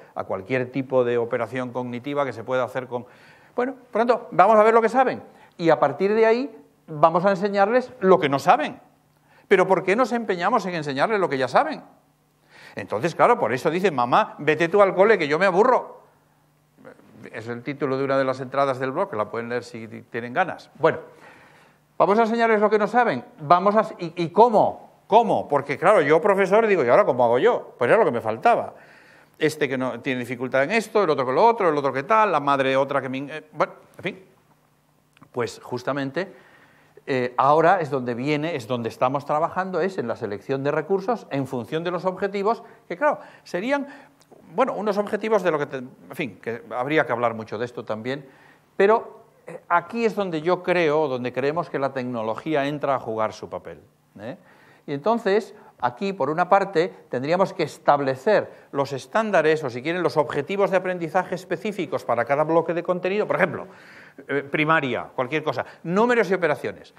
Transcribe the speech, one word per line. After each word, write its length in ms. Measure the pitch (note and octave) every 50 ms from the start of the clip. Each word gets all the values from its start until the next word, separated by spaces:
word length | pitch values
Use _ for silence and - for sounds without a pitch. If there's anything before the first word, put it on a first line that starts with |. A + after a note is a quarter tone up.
| - - -
a 80 | - G2+
cualquier 480 | - G2+ G2 F#2+ - C3 B2+ B2+ B2+
tipo 320 | - C3+ B2+ C3 C3 B2+ B2
de 140 | A#2+ A#2+
operación 560 | A#2+ A#2 A2+ C3 A#2 A#2 G#2+ B2+ B2+ B2+ B2 A#2+
cognitiva 520 | B2+ B2 B2 A#2+ A#2+ A#2 C#3+ C#3+ C#3+ C#3+
que 60 | C3
se 140 | G#2+ A2+ G#2+
pueda 180 | A#2+ B2+ B2+ B2
hacer 240 | A2+ - C3 B2
con, 180 | - A#2+ A#2+ A#2+ - - - - - - _ _ _ _
bueno, 220 | A#3+ B3 C4+ C4+ - - _
por 80 | - G#3
tanto, 300 | A#3 A#3+ A#3 - - -
vamos 260 | - D#3+ F3+ G#3+ A3
a 60 | G#3+ G#3+
ver 100 | A3+ A3
lo 80 | A#3
que 60 | A3+
saben 340 | G#3 A3+ C4 C4 A#3 C#3 G#2 - - - - - - _
y 120 | - E3+ D#3+
a 80 | D3+ D3
partir 340 | D3 C#3+ C3+ - F#3+ G3+ G#3+
de 120 | A3+ A3
ahí 320 | A3+ A3+ B3 C#4 - - - - _ _ _ _
vamos 380 | - D#3 D3 D#3+ E3 E3 F3+ F3+
a 60 | G3+
enseñarles 600 | G3 E3+ G3+ G3+ G3 G3+ G3 G#3 A#3+ B3+ B3 - - -
lo 180 | G3 F#3 F3+
que 120 | - D3+ C3+
no 100 | C#3+ C3+
saben. 400 | - F3 A3 C#4+ D4 - - - - _ _ _ _ _ _ _ _ _ _ _ _ -
Pero 180 | G3+ F#3 F3+
¿por 160 | F#3 F#3+ E3+ D#3
qué 140 | F#3 G3
nos 160 | A#3+ B3+ A3 A#3+
empeñamos 520 | A#3 A3+ G#3 F#3+ F3 F3 G#3 B3 A3 F3+
en 100 | F#3 F3+
enseñarles 440 | D#3+ C#3+ D3 C3 C3+ D#3+ G#3 A3 G3
lo 80 | F3
que 100 | D3 C#3+
ya 120 | C3 C3 A#2
saben? 340 | D#3+ A3 D4 D#4 B3+ F3 - - _ _ _ _ _ _ _ _ _ _ _ _ - - - - -
Entonces, 380 | A2+ G2 - G#2 G#2+ C#3 E3+ -
claro, 240 | - D3 G#3 A#3+
por 140 | G3+ C3 A2
eso 180 | - - - E3
dicen, 240 | D#3 F#3 G3 F#3+ D3
"Mamá, 420 | B2 A#2+ B2 D3+ G3 A3 - - -
vete 300 | C#3+ D3 D3+ D3+ E3+ E3
tú 120 | F#3+ G3+
al 140 | G3+ F#3+ -
cole, 220 | F3+ G3 A3+ A3
que 100 | F3+ D#3+
yo 100 | C#3 D3
me 80 | E3 F#3+
aburro". 560 | G3 E3+ F#3 A3+ B3+ A#3+ F3+ - - - - - _ _ _ _ _ _ _ _ _ _ _ _ _ _ _ - - - _ - _ - A2 - -
Es 200 | - A#2+ G#2+ A#2+
el 120 | A#2+ A#2+
título 360 | A#2+ D3+ C#3 C#3 D3+ C3 C3
de 80 | C3 C#3
una 120 | C3+ C3+
de 60 | C3+ C3+
las 160 | C3 B2 B2+
entradas 400 | C3 B2 C3+ C#3 C#3 C#3 C3 B2
del 120 | C3 C3
blog, 180 | C3 E3+ G3+ -
que 80 | A2+
la 120 | G#2+ G#2 G#2
pueden 200 | - A#2 A#2 A#2
leer 160 | A#2+ A#2+ A#2+
si 200 | - - A2+ A2+ A2 A#2 A2+ A2+ _
tienen 240 | - A#2 A#2 A#2+ B2
ganas. 360 | E3+ F#3 D3+ - - - - - -
Bueno, 200 | C#3+ D#3+ - - - - - - - - - - - - _ _ _ _ _ _ _ _ _
vamos 200 | - D#3 F3+ G3+ A3+
a 20 |
enseñarles 400 | A#3 G#3+ A#3 A#3 A#3 A3+ A3 G#3
lo 80 | G#3+ G3+
que 100 | G#3+ G#3
no 80 | G#3+
saben. 380 | F3+ G#3 B3 A#3+ G#3+ D3 A#2+ - - - -
Vamos 340 | D3+ C#3+ F3 F3+ F#3 G3+ G3+
a, 180 | A3 G3+ - - -
¿y, 140 | F3 E3 -
y 140 | F3 E3+ D#3
cómo? 640 | - G3+ A3+ B3 G#3+ F#3 C3 G#2 - - - - _ _ _
¿Cómo? 400 | - F#3+ A#3 A3+ F#3+ D3 G#2+ -
Porque, 300 | - D3 C3+ C3 - C3+
claro, 240 | - D#3 F#3 G#3+ F#3
yo, 180 | D3 C#3+ D#3 E3+
profesor, 440 | F3+ G3+ G3 G3 G3 F3 G3 A3+ A3+
digo, 180 | G#3+ G3 E3+ B2+
"¿Y 60 | A#2
ahora 160 | C3 F#3 G#3
cómo 180 | E3+ C3 B2 B2
hago 140 | A#2 A#2+
yo?". 380 | C3 F#3 A#3+ A3 - - - -
Pues 120 | - B2 B2
era 100 | F3+ A3
lo 60 | G#3
que 60 | D#3
me 100 | A#2+ A#2
faltaba. 520 | G#2+ A2 A2+ - - A#3+ A3+ C#3+ F2 - - - - - - - - - - - _ _ _
Este 320 | - D#3 D3 D3+ - D3+ B2+
que 80 | C3
no 220 | B2+ C3 B2+ A2+ A#2
tiene 220 | - C#3+ B2+ B2+
dificultad 420 | A#2+ A2+ B2+ B2+ C3 B2 B2+ C3+ C#3
en 80 | D#3
esto, 320 | A3 A#3 G#3+ - - G#3+ G3
el 60 | D#3
otro 160 | D3 C3 B2
con 100 | B2+ B2+
lo 100 | D#3+ G#3+
otro, 240 | A#3 A#3 A3+ F#3+ E3
el 80 | D3+
otro 160 | D3 C3+ C3+ B2
que 100 | C3+ C#3
tal, 280 | C#3 A3 A3 G#3+ G3+
la 80 | E3 C#3+
madre 360 | C#3+ C#3+ C#3 C3+ C3 C3 C3+
otra 240 | C3+ C#3 C3+ C#3+ C#3
que 80 | B2+ B2+
me 80 | C3
in-, 120 | C3 C#3+ C3+
eh, 140 | D#3 D3+ D3 -
bueno, 220 | - D3 F#3 - - - - _ _
en 60 | - A#2+
fin. 220 | F#3 - - - _ _ _ _ _ _ _ _ _ _ _ _ _ _ _ _ _ _ _ - -
Pues 280 | - B2 A#2 G#2+ - - -
justamente, 680 | - B2+ A#2+ - C3+ C#3 C#3+ C3+ C3+ C#3 E3+ F#3+ F#3+ - - - - - - _ _ _ _ _ _ _ - -
eh, 280 | - C3+ B2+ A#2+ B2 -
ahora 440 | - B2+ C#3 D3+ E3 D#3+ E3+ G3 F#3
es 80 | D#3+ C3
donde 240 | C#3+ C3 B2 B2 A#2
viene, 420 | A2+ C3 D3 D3+ D3 D3+ E3+ E3+
es 120 | C3 A2+
donde 220 | B2+ B2+ A#2+ A#2 A2
estamos 360 | - - C3 B2+ C#3 C#3+ C3+
trabajando, 560 | - D3+ D3+ E3 D#3 - F#3 F#3+ F#3+ F#3 D#3
es 160 | E3+ G3 F#3+
en 100 | - A#2+
la 80 | A#2 A2
selección 480 | - A#2+ G2+ G#2 G2+ - - C3+ C3+ C3+
de 80 | D3
recursos 560 | D3+ D#3+ D#3 D#3 G3 F#3 F#3+ A3+ A#3 F#3+ - -
en 160 | C#3 C#3 C3
función 360 | - C3+ B2 A2 - D3+ D#3+ E3+
de 80 | F3+
los 140 | F3 F3 F3
objetivos, 580 | F#3 F3+ F#3 G3+ F#3+ G3 G3+ G3 G#3+ A#3 A3+ - - - - _
que 100 | - -
claro, 220 | - D4 D4 B3 - - - - - _
serían 440 | - - F3 G#3 B3+ C#4+ C#4+ B3+ - - - - - _ _ _ _ - - - - D#3+
bueno, 180 | G3+ C4 - D#3+
unos 240 | F3 G#3 G#3+ F#3+
objetivos 460 | G#3 G3+ G3 A3 G3+ A3 A3 A3 G3 F3+
de 80 | F3
lo 80 | D#3 C#3+
que 60 | C#3+
te-, 120 | C3 C#3
en 380 | C3 B2 C3 - - - - C3+
fin, 240 | - D#3 A2 - -
que 240 | - A#2 A2+ A#2 - G#2+ A2+
habría 300 | B2 B2+ C#3 D#3 D#3 C3+
que 60 | B2
hablar 220 | B2 A#2+ A#2+ A#2 A2+
mucho 240 | A2+ A2 - A2
de 80 | G#2 B2
esto 180 | A#2+ - B2+ A2
también, 420 | - G#2+ A2 A2+ B2+ C#3 D#3 - - - - - - _ _ _ _ _
pero, 480 | - G3 G3+ A3+ A#3 - - - - - _ _ _ _
eh, 140 | - - - -
aquí 380 | - F3 E3+ E3 - A#3 A#3 A#3
es 100 | G#3+ F3
donde 260 | G#3 G3 F#3 D#3+ D3+
yo 220 | D3+ F3+ F3+ F3+ F3+
creo, 440 | F#3 F3 F3+ E3+ D3 D3 D#3 D#3
donde 260 | C#3 C3 B2 B2 B2+ B2
creemos 360 | C3 C3 C#3+ D#3 F3 D#3+ -
que 100 | - C#3
la 120 | C3+ C3+
tecnología 720 | C3+ C3+ B2 B2+ B2 A#2 A2 A2+ A2 - - D#3+ D#3 C#3+ C#3
entra 280 | C#3+ D3+ C#3 D3 C#3 C3+
a 40 | B2
jugar 340 | - A#2+ A2 A2 G#2+ G#2+ G#2
su 160 | - G#2+ F2
papel, 320 | F#2+ F2 - E2+ E2+ D2+ - _ _ _ _ _ - G2
¿eh? 180 | G#2 A#2+ F3 - _ _ - _ _ - - _ _
Y 80 | - C#3+
entonces, 640 | C#3 - G#3+ A#3 A3+ - G3 G3 A3 A3 - - - - - - -
aquí, 320 | - B2 - - G3+ G3
por 180 | F#3+ - C3+ C#3
una 200 | D#3 F3 F3 E3+
parte, 440 | G3+ G3 G3 F#3+ - D#3+ F3 F#3+ - - -
tendríamos 460 | - - B2 C3 D3 E3+ F#3 F#3+ F#3 F#3
que 100 | - D#3
establecer 880 | C#3+ - - - - C#3 C#3+ C#3+ C3+ B2+ C3 - G#3+ G#3 D#3 G#2+ - - - - _ -
los 180 | C#3 C#3 -
estándares, 720 | C#3+ B2 - - - G#3+ A3+ G#3+ G3 E3 D3+ D#3 D#3+ D3 D3
o 60 | B2
si 120 | A#2 B2
quieren, 220 | B2 D#3+ F3 F3+ E3
los 140 | D3 -
objetivos 540 | D#3 A2+ - - D3 C#3 - G3 G3 G3 E3+
de 60 | F#3+
aprendizaje 580 | F3+ F#3 F#3 F#3 F3 E3+ D3+ D3 F#3 F3+ - F#3
específicos 680 | E3 - - F3 E3+ - G#3+ G3+ F#3+ D#3+ C3 C3+ B2 -
para 220 | - A#2 A#2 A#2
cada 180 | C#3+ C#3 C#3+ D#3
bloque 300 | D#3 E3 E3 D#3+ E3+ E3
de 100 | E3+ E3+
contenido. 420 | - F3+ F3 F3+ F#3 G3 G#3+ G3
Por 120 | - -
ejemplo, 300 | - F#3+ E3 A#2+ F2 - - - - - - - - - - - - -
eh, 160 | - C3+ C#3+ C#3
primaria, 640 | C#3 - D#3 D3+ D#3 D#3+ D#3+ C#3+ B2+ A2+ F#2 - - -
cualquier 260 | - B2+ B2 D#3 D3+
cosa, 240 | D3 D3+ B2 B2 - - - - -
números 460 | E3 F3+ G#3 A#3 A#3+ B3 A#3 G3+ F3
y 40 | G3
operaciones, 600 | E3+ E3+ D3+ C#3+ - - G#2+ F#2 - - - _